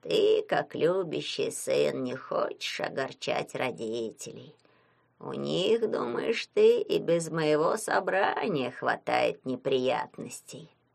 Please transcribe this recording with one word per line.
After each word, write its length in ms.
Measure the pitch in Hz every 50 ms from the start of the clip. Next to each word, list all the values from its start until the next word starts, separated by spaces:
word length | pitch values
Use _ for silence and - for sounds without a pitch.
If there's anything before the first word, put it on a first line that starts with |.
ты, 400 | - - - 107 101 107 110 - -
как 280 | - - - - - -
любящий 760 | 123 143 170 185 196 180 156 139 - 147 - - 139 - -
сын, 540 | - - - 131 135 147 147 147 135 135 131
не 100 | 123 127
хочешь 680 | 127 - - - - - - - - - - - -
огорчать 720 | - - - 135 135 131 - - - 135 123 127 123 - -
родителей. 1000 | 131 127 123 - - 113 110 113 120 113 104 - - - 113 - 123 123 - - _ _ _ _ _ _ _ _ _ _ _ _ - -
У 80 | 139
них, 560 | 127 139 143 147 156 170 185 220 226 226 220 -
думаешь 580 | - - 247 233 240 - - - 226 - - -
ты, 300 | - 208 214 226 240 240
и 160 | - - - -
без 320 | - 165 170 170 165 160
моего 480 | 160 165 151 151 151 147 165 180 - 220
собрания 920 | - - - - - - 185 190 208 - - - 294 226 165 135 123 123
хватает 720 | - - 131 123 120 - - 123 123 123 123 117 - - -
неприятностей. 1200 | 131 127 - - 127 135 127 127 127 120 117 - - - - 127 123 - - - - 127 - 156 - _ _ _ _